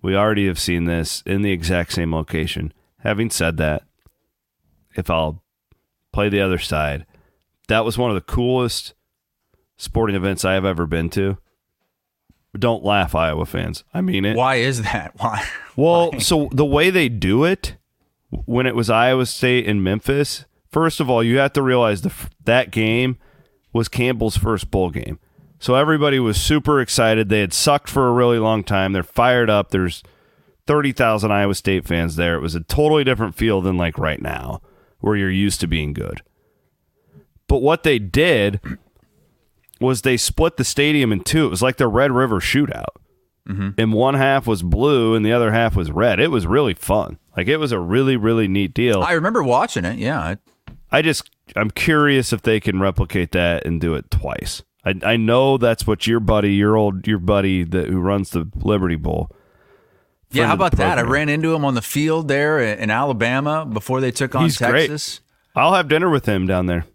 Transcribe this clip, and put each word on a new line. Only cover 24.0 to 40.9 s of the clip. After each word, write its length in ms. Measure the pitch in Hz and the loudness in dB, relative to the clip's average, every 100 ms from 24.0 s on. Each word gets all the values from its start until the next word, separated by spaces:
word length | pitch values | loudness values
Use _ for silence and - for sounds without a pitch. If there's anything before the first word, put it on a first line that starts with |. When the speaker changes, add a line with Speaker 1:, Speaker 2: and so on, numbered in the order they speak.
| 127 123 113 - | -2 0 -2 -2
Speaker 1:
first 360 | 113 107 - | -2 -2 -2
bowl 180 | 98 92 | -2 -2
game. 300 | 73 - 85 _ _ - _ | -4 -10 -12 _ _ -20 _
So 160 | - 127 | 0 2
everybody 440 | 151 156 147 135 | 2 2 2 2
was 200 | 117 104 | 0 0
super 400 | - 151 143 143 | 2 0 2 0
excited. 460 | 123 - 113 110 107 | 2 2 2 2 2
They 120 | 107 | 0
had 120 | 98 | 0
sucked 360 | - - 147 - | 0 2 2 0
for 180 | 139 131 | 0 2
a 60 | |
really 260 | 120 123 117 | 4 4 4
long 240 | 110 110 | 2 0
time. 300 | 95 101 95 | 0 0 0
They're 100 | 98 | 0
fired 460 | 87 - 120 123 117 | -2 0 2 4 4
up. 200 | 104 98 | 2 2
There's 300 | 98 92 - - _ _ _ _ _ - | 0 -2 -4 -16 _ _ _ _ _ -2
thirty 260 | 147 143 | 0 0
thousand 400 | 131 120 107 107 | 0 2 2 2
Iowa 220 | 101 101 98 | 2 2 0
State 300 | - 95 - | 0 -2 0
fans 300 | 85 85 78 | -2 -2 -2
there. 200 | 85 85 | -2 -2
It 60 | |
was 140 | 80 82 | -4 -6
a 60 | |
totally 420 | 80 123 151 151 | -4 0 2 2
different 320 | 135 120 110 85 | 2 0 -2 -2
feel 260 | 113 98 | 0 0
than, 160 | 92 90 | 0 0
like, 200 | 85 78 | -2 -2
right 240 | 76 76 | -4 -4
now, 400 | - - 64 - - _ _ _ | -6 -8 -10 -12 -14 _ _ _
where 160 | - 104 | -2 0
you're 140 | 95 | 0
used 300 | 92 101 - | 0 0 -2
to 60 | 87 | -2
being 260 | 80 76 | -2 -4
good. 280 | 71 50 50 - _ _ _ _ _ _ _ _ - _ _ _ | -6 -8 -10 -14 _ _ _ _ _ _ _ _ -20 _ _ _
But 100 | 143 | 2
what 220 | 135 170 | 2 2
they 160 | 160 131 | 2 0
did 600 | 101 127 165 135 101 101 - - _ _ _ _ _ _ _ _ _ - | 0 2 4 4 2 0 -8 -12 _ _ _ _ _ _ _ _ _ -2
was 200 | 127 127 | 0 0
they 160 | 135 123 | 0 0
split 400 | - - 160 - | -2 0 0 0
the 60 | |
stadium 480 | 127 - 147 | -4 2 2